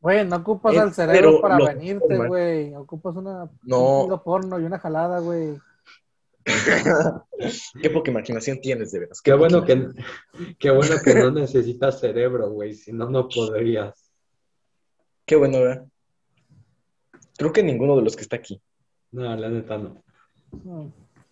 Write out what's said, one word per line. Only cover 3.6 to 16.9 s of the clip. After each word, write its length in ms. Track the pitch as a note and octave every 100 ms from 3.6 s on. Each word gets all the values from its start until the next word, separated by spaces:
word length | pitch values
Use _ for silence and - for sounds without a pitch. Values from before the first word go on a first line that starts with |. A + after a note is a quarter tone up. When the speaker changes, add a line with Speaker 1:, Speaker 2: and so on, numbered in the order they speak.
Speaker 2:
No. 380 | - B2+ B2+ C3+
Speaker 1:
un 40 | F#3
hilo 160 | F#3
porno 380 | - F#3 F#3+ F3+
y 40 |
una 140 | E3 F3+
jalada, 400 | E3+ D#3 E3+ F3+
güey. 400 | E3+ E3+ D#3+ D3 - _ _ - _ _ _ _ -
Speaker 2:
<laughs> 800 | A2 A3 G#3 - D#3+ D#3 - - - - - - -
Qué 80 | D3+
poca 200 | A#2+ B2+
imaginación 500 | A#2 G#2+ A2+ A2+ C3
tienes, 300 | C3+ B2 G2
de 80 | F#2
veras. 200 | F2 -
Speaker 3:
Qué 120 | -
bueno 280 | C#3 E3 F3
Speaker 2:
poquita. 320 | - C3 B2+ - - - _
Speaker 3:
que, 240 | - F3 -
qué 120 | E3+
bueno 240 | F3+ D3+ D#3
que 100 | C3+
no 160 | B2 B2+
Speaker 2:
<laughs> 20 |
Speaker 3:
necesitas 640 | D3+ C3+ C3+ A2+ A#2+ C3+ C3
cerebro, 500 | A#2+ A2+ B2+ B2 G#2
güey. 240 | G#2+ G#2
Si 180 | G#2+ -
no, 160 | A2+ A#2+
no 180 | C3 B2+
podrías. 800 | A#2+ A2 G#2+ A#2 A2 G#2 - _ _ _ _ _ _ _ _ _ _ _ _ -
Speaker 2:
Qué 100 | D#3
bueno, 220 | C#3 C3
¿verdad? 260 | B2+ B2+ - _ _ _ _ _ _ _ _ _ _